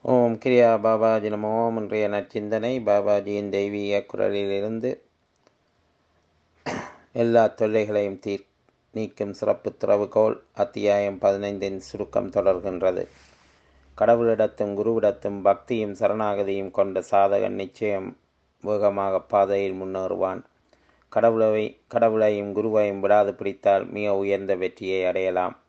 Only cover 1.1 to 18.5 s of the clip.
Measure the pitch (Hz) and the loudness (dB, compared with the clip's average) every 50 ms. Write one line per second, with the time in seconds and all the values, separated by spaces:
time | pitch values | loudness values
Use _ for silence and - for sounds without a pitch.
1.1 | 110 110 104 107 104 104 107 107 110 113 117 117 113 113 107 98 104 107 104 101 | 2 0 0 -2 -4 -4 -4 -4 -2 -2 -2 -2 -2 -4 -6 -4 -2 -2 -2 -2
2.1 | 104 104 101 - - 117 104 104 110 110 110 120 131 127 113 107 101 104 101 104 | -2 -4 -6 -6 -8 -8 -6 -4 -4 -2 -2 -4 -4 -4 0 2 2 2 2 2
3.1 | 104 101 98 101 104 101 104 101 95 101 101 101 104 104 101 101 101 101 98 - | 0 0 0 -2 -4 -4 -4 -2 -2 -2 -2 -2 -4 -4 -4 -2 -2 -2 -2 -4
4.1 | - 101 101 101 101 101 101 98 98 98 101 107 113 113 110 127 135 - _ _ | -4 -2 -2 0 0 -2 -2 -2 -2 -4 -4 -4 -6 -4 -4 -6 -6 -8 _ _
5.1 | _ _ _ _ _ _ _ _ _ _ _ _ _ _ _ _ _ _ _ _ | _ _ _ _ _ _ _ _ _ _ _ _ _ _ _ _ _ _ _ _
6.1 | _ _ _ _ _ _ _ _ _ _ _ - - - - - - - _ _ | _ _ _ _ _ _ _ _ _ _ _ -10 -10 -10 -12 -14 -20 -20 _ _
7.1 | _ 123 117 117 117 117 113 107 - - 113 107 107 110 107 104 107 104 101 101 | _ 0 0 4 6 4 4 4 2 -2 -2 0 0 0 0 0 0 -2 -2 -2
8.1 | 98 92 - 101 101 95 - _ _ _ _ _ _ _ _ _ _ 107 110 101 | -6 -8 -8 -8 -8 -8 -10 _ _ _ _ _ _ _ _ _ _ -8 -8 -8
9.1 | - - 104 101 95 - 107 107 101 - _ 104 - _ - 101 104 104 104 101 | -6 -8 -8 -8 -6 -6 -2 -2 -2 -2 _ -10 -6 _ 0 2 2 2 2 0
10.1 | - 107 110 110 - - _ _ _ - 101 - - - 101 101 101 101 101 101 | 2 2 2 2 2 -4 _ _ _ -4 -4 -4 -2 -2 0 2 2 2 0 -2
11.1 | 98 90 95 98 98 98 101 101 101 98 98 98 98 95 95 - - 101 104 - | -4 0 0 2 2 2 -2 -6 -6 -4 -4 -6 -6 -8 -12 -12 -8 -8 -8 -4
12.1 | - 101 101 98 - 101 92 98 95 87 87 98 92 87 95 95 90 90 90 - | -2 -4 -4 -2 -2 0 2 2 0 0 -2 -6 -6 0 0 0 0 -2 -6 -8
13.1 | _ _ _ _ _ _ _ _ _ _ _ _ _ _ _ _ _ - 107 110 | _ _ _ _ _ _ _ _ _ _ _ _ _ _ _ _ _ 0 4 4
14.1 | 120 117 117 113 113 107 110 104 - - 107 101 101 98 107 113 117 113 107 104 | 4 4 4 2 2 2 0 -2 0 -4 -6 -4 -2 -2 -2 0 0 2 2 0
15.1 | 101 - - 104 101 101 92 98 101 - - - 127 113 107 101 101 98 113 98 | 0 0 -6 -8 -6 0 2 2 0 0 -2 -6 -4 -4 -4 -6 -4 -2 0 0
16.1 | 104 110 110 104 101 101 101 98 98 98 98 95 - - 98 98 95 95 90 - | 0 0 0 -2 0 -2 -2 -2 -2 -4 -4 -4 0 -2 -2 0 0 -4 -4 2
17.1 | - 98 98 98 98 101 101 101 101 98 95 92 _ - 110 104 101 95 95 95 | 2 4 4 4 4 2 0 0 -4 -6 -8 -10 _ -6 -4 -2 -2 -4 -6 -10
18.1 | - _ _ _ _ _ _ _ | -14 _ _ _ _ _ _ _